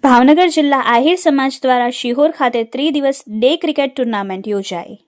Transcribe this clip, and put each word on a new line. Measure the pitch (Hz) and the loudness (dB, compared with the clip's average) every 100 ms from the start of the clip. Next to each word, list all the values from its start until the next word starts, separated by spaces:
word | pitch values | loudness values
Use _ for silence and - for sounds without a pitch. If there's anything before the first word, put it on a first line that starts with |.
| 277 | 4
ભાવનગર | 247 254 302 359 | 4 6 4 4
જિલ્લા | 320 294 277 | 2 0 0
આહિર | 247 233 277 359 | 2 2 2 0
સમાજ | 349 277 269 262 | 0 0 -2 -2
દ્વારા | 262 247 240 | 0 0 0
શિહોર | 247 247 240 294 | -4 -6 0 0
ખાતે | 320 262 240 | 2 -2 -2
ત્રિદિવસ | 226 247 294 294 277 277 - 214 | -6 -4 -2 -2 -2 -4 -8 -2
ડે | 240 330 | 0 0
ક્રિકેટ | 330 294 269 262 | -2 -2 -4 -4
ટુર્નામેન્ટ | 240 214 196 190 202 | -4 -4 -6 -8 -6
યોજાઈ. | 202 190 180 170 202 | -6 -6 -10 -12 -18